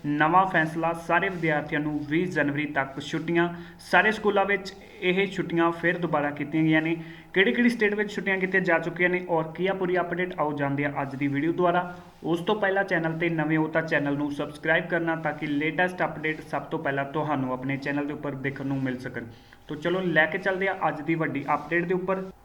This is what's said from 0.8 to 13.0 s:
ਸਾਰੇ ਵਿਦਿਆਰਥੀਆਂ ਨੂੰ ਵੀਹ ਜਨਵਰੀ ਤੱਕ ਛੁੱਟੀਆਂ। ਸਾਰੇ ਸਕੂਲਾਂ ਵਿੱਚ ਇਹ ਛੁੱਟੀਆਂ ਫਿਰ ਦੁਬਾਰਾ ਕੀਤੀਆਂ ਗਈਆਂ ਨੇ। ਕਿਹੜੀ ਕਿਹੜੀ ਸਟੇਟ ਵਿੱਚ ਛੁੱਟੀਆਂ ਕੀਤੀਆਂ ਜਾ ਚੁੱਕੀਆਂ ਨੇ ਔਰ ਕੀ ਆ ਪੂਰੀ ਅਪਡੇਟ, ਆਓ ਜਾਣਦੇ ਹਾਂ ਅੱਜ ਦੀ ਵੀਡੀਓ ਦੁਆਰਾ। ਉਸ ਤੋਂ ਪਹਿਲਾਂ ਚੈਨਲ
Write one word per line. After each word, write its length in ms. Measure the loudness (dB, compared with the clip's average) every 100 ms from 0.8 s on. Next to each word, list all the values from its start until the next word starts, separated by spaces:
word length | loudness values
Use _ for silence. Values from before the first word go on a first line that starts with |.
| -2 -2 0
ਸਾਰੇ 220 | 2 2
ਵਿਦਿਆਰਥੀਆਂ 520 | 0 0 0 0 -2
ਨੂੰ 180 | -2 -4 0
ਵੀਹ 180 | 0 2
ਜਨਵਰੀ 380 | 0 0 0 -2 -2
ਤੱਕ 240 | -2 -6
ਛੁੱਟੀਆਂ। 480 | -6 -4 0 2 2 -2 -14 -18
ਸਾਰੇ 300 | 4 6 6
ਸਕੂਲਾਂ 340 | 2 2 2 2
ਵਿੱਚ 280 | 0 -2 -16 -20 -4
ਇਹ 240 | 0 0 0
ਛੁੱਟੀਆਂ 440 | -2 -2 2 2 2
ਫਿਰ 160 | 0 0
ਦੁਬਾਰਾ 320 | 0 0 0
ਕੀਤੀਆਂ 320 | -4 -2 2
ਗਈਆਂ 180 | 4 4
ਨੇ। 140 | 2 -2 -6 -16 -2
ਕਿਹੜੀ 200 | 2 4
ਕਿਹੜੀ 160 | 4 2
ਸਟੇਟ 240 | 4 0 2
ਵਿੱਚ 160 | -2
ਛੁੱਟੀਆਂ 260 | -2 -2 -2
ਕੀਤੀਆਂ 240 | 2 2
ਜਾ 160 | 4 2
ਚੁੱਕੀਆਂ 300 | 0 0 2
ਨੇ 160 | 2 0
ਔਰ 220 | 0 0 -2
ਕੀ 100 | -2
ਆ 60 |
ਪੂਰੀ 260 | 0 0 0
ਅਪਡੇਟ, 400 | 0 -2 -4 -2
ਆਓ 140 | -2
ਜਾਣਦੇ 320 | 0 0 0 0
ਹਾਂ 160 | -2
ਅੱਜ 140 | -4 -2
ਦੀ 120 | 0
ਵੀਡੀਓ 240 | 0 0
ਦੁਆਰਾ। 300 | 2 2 2 -2 -10 -18 -10
ਉਸ 160 | -2 -2
ਤੋਂ 140 | 0 2
ਪਹਿਲਾਂ 280 | 2 2 0
ਚੈਨਲ 320 | 0